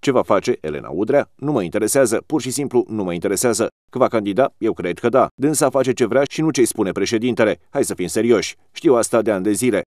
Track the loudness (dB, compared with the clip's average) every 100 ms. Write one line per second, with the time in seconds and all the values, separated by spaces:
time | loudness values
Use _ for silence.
0 | 2 0 2 0 0 -4 -4 -8 -8 -6
1 | 0 0 -2 _ -4 -2 -2 -2 0 2
2 | 2 0 -2 -4 -4 -6 0 0 0 -4
3 | -4 -2 -2 0 0 0 -2 _ _ 0
4 | 0 2 -2 0 -2 _ -4 -2 -4 -2
5 | 0 2 2 0 -2 2 0 2 0 0
6 | 2 2 0 0 -2 2 0 0 -2 -2
7 | -2 0 -2 0 0 0 _ -4 -2 -2
8 | -4 -2 2 2 0 -10 _ -2 2 4
9 | 4 0 0 0 0 0 0 0